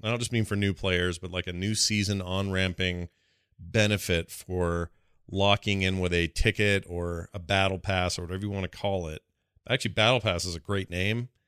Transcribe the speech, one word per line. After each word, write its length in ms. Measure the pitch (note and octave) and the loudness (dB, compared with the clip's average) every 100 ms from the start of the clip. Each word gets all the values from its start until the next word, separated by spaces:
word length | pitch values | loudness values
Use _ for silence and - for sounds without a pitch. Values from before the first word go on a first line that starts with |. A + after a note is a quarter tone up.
I 60 | G#2+ | -4
don't 100 | A#2+ | -4
just 140 | A#2 | -2
mean 140 | A#2 G#2+ | 0 0
for 100 | G2+ | 2
new 160 | G2+ | 0
players, 460 | F#2 G2 F2+ F2+ E2+ | 0 0 2 0 -2
but, 120 | F#2 | -6
like, 160 | F2+ F2+ | -6 -6
a 60 | |
new 220 | F2 G2 | -4 -2
season 480 | G#2+ - G#2+ G2 G2 | 0 2 2 2 0
on-ramping 880 | F2+ F#2 G2 F#2+ F#2+ F2 F#2 F2 F2 _ _ _ _ _ | -2 -2 0 0 0 0 -2 -2 -8 _ _ _ _ _
benefit 720 | E2+ A2+ G#2 G#2 - E2+ E2 | -2 2 4 2 2 0 0
for 600 | - - F#2 F2 E2+ E2+ _ _ _ - | -10 -6 -2 0 0 -4 _ _ _ -8
locking 520 | F#2+ G2 G2+ - G2 | 0 4 4 2 2
in 160 | F#2+ F#2+ | 2 2
with 140 | F2+ | 2
a 140 | F2 E2 | 2 2
ticket 560 | - A2+ G#2 G#2 G2 - | 2 2 4 2 2 0
or 400 | F2 F2 E2+ E2+ | -6 -4 -6 -8
a 40 | G#2 | -12
battle 400 | E2+ G2 F#2+ F#2+ | 0 2 2 0
pass 400 | F#2+ F#2+ F2+ - | 0 0 0 -2
or 40 | |
whatever 200 | F2 F#2+ | -6 -6
you 80 | G2+ | -4
wanna 180 | G2+ F#2 | -4 -6
call 380 | - G#2 G2 E2 | -4 -2 -2 -4
it. 140 | D#2 _ _ _ _ - | -10 _ _ _ _ -2
Actually, 240 | C3 - | -2 0
battle 260 | G2 A2 B2+ | 2 4 4
pass 260 | A2 F2 F2+ | 2 -2 -2
is 80 | E2+ | -6
a 40 | |
great 280 | - G2 F#2+ | -4 -4 -2
name. 400 | F2 F#2+ A2+ B2 _ | -2 0 -2 -4 _